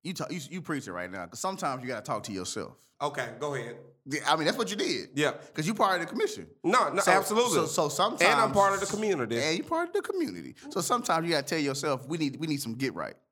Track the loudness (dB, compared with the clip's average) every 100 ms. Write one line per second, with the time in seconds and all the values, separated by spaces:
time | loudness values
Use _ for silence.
0 | -8 -6 -6 -6 -8 -10 -4 -6 -4 -6
1 | -6 -8 -10 -6 -6 -2 -4 -4 -6 -6
2 | -4 -6 -4 -6 -6 -6 -8 -12 _ _
3 | -4 -2 -6 -6 -6 -4 -8 -12 -18 _
4 | -8 -2 2 4 2 0 -4 -2 -2 -2
5 | -4 0 0 0 -10 -4 -4 2 2 2
6 | -2 -2 -4 -4 -14 -2 2 4 4 2
7 | 4 4 4 2 4 2 2 2 2 2
8 | 2 6 6 6 4 6 6 4 -2 0
9 | 2 2 0 0 2 0 -2 -2 -2 -4
10 | -2 -2 -2 -4 -12 -14 -6 -4 0 0
11 | 2 0 2 0 2 0 0 0 0 -2
12 | -2 -2 -2 -2 -4 -2 -4 -2 -2 -2
13 | -8 -10 _